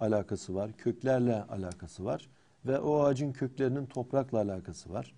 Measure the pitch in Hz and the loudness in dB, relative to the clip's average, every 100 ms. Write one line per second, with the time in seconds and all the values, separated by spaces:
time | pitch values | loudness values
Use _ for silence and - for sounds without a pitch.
0 | 110 107 95 98 - 92 104 107 123 117 | 2 2 2 -4 -4 -4 -4 -2 -2 0
1 | 131 131 123 110 101 101 92 87 85 - | 2 4 4 2 -2 -6 -6 -8 -12 -8
2 | 95 156 - - _ _ 127 139 147 151 | -4 -4 -6 -20 _ _ -2 0 2 4
3 | 143 131 143 131 131 131 135 135 131 - | 4 4 0 -2 -4 0 0 2 -2 -6
4 | 123 139 131 113 101 95 90 80 - 95 | 0 0 2 2 0 -2 -8 -12 -8 -8
5 | - | -8